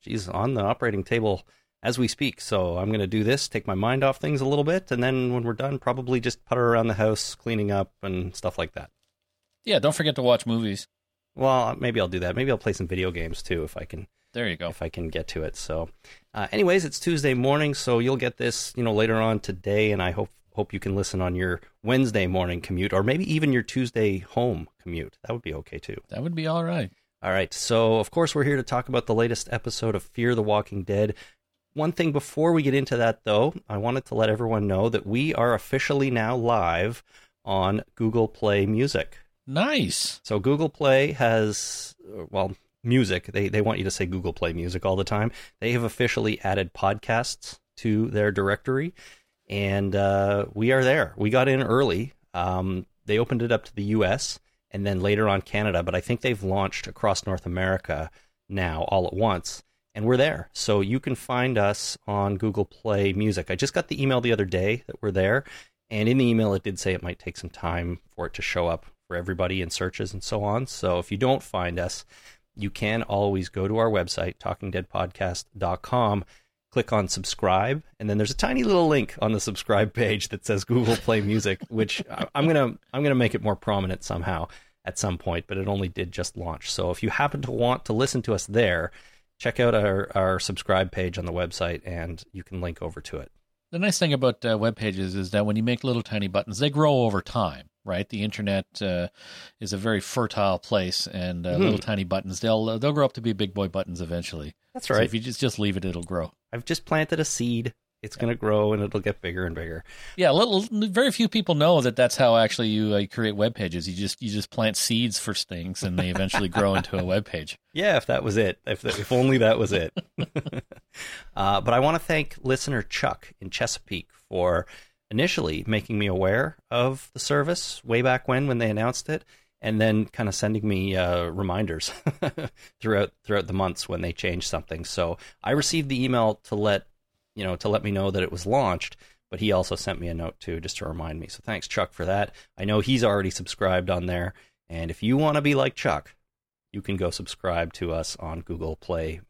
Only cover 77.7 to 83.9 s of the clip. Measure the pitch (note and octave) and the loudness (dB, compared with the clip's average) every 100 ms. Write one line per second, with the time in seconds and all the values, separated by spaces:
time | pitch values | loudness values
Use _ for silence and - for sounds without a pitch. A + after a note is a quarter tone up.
77.7 | D3+ - - G#2+ G#2 G#2+ C3+ B3 B3+ A#3 | -2 -8 -8 0 2 0 0 0 2 2
78.7 | F#3 E3 D3 G#2+ - G#2+ G#2+ - G2 - | 4 4 4 0 -2 0 0 -2 -4 2
79.7 | G#2 G#2+ - G#2+ G#2+ - G2+ - G2+ G2 | 2 2 2 0 0 -4 -6 -2 -2 2
80.7 | B2 A2+ A2+ - A2 G2+ G#2+ G2+ F#2+ - | 2 4 2 2 2 2 2 2 -2 -4
81.7 | A2 G#2+ - - - - C#3 D#3+ D#3 B2 | -2 -2 -2 -6 -8 -6 2 4 4 4
82.7 | - _ C3 C#3+ B2+ A#2 A2+ G#2+ G2 - | 0 _ 0 4 6 4 2 0 0 0
83.7 | G2+ F#2 | 0 0